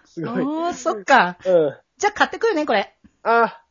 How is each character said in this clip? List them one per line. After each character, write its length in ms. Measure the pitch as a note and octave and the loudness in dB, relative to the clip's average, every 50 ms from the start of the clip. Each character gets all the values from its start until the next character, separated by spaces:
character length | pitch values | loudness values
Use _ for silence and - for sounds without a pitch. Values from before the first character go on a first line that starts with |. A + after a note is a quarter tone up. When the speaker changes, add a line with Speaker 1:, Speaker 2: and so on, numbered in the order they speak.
| _ | _
Speaker 1:
す 160 | _ _ E3+ | _ _ -10
ご 180 | D#3 A#3 - F#3+ | -8 -6 -4 -4
い。 40 | |
Speaker 2:
お 260 | B3+ C#4+ D#4 D#4+ E4+ F4 | -4 -4 -4 -4 -4 -4
ー、 60 | F4 | -6
そ 260 | - - D#4+ A#3 G#3 | -4 -4 -4 -4 -4
っ 40 | F#3 | 2
か。 340 | - C#4 A3+ F3+ F3+ F3+ - - | 4 4 4 4 2 -4 -4 0
Speaker 1:
う 40 | F#3 | 2
ん。 280 | F3+ E3 D3+ C#3 - - _ _ _ _ | 2 4 2 0 -2 -8 _ _ _ _
Speaker 2:
じ 80 | F#4+ | -4
ゃ 40 | G#4 | -2
あ 20 | |
買 140 | G#4 - C#4 | 0 0 -2
っ 40 | - | -2
て 80 | F#4 F4+ | -2 -2
く 100 | A4 A4+ | -2 -2
る 60 | F#4+ | 0
ね、 120 | D4+ D4+ | -2 -2
こ 60 | C#4+ | 0
れ。 240 | A#3 G3 G#3+ - _ _ _ _ _ _ | 0 0 -2 -4 _ _ _ _ _ _
Speaker 1:
あ、 400 | - G#3+ A#3 A#3 A3+ - - - _ _ | -2 0 2 2 2 0 -2 -10 _ _